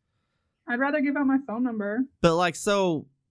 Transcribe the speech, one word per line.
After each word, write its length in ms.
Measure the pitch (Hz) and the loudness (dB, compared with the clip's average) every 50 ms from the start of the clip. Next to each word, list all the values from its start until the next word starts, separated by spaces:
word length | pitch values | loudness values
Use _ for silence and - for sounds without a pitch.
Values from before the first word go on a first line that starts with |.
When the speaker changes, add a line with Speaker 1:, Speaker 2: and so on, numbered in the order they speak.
| _ _ _ _ _ _ _ _ _ _ _ _ _ | _ _ _ _ _ _ _ _ _ _ _ _ _
Speaker 1:
I'd 140 | - 240 240 | -6 -2 -2
rather 200 | 269 285 285 302 | 0 0 0 0
give 160 | 269 285 269 | 0 0 0
out 120 | 294 285 269 | 0 0 2
my 100 | 269 269 277 | 2 0 0
phone 160 | - 208 233 254 | -2 -4 -4 -4
number. 380 | 247 226 214 202 202 208 240 262 - _ - - | -4 -2 -4 -4 -4 -2 -4 -4 -4 _ 0 2
Speaker 2:
But, 120 | 170 160 | 2 4
like, 220 | 170 180 175 165 | 4 2 0 -2
so, 500 | - - 208 202 202 190 180 160 143 - - _ _ _ _ | -2 -2 0 0 2 2 0 0 -2 -4 -10 _ _ _ _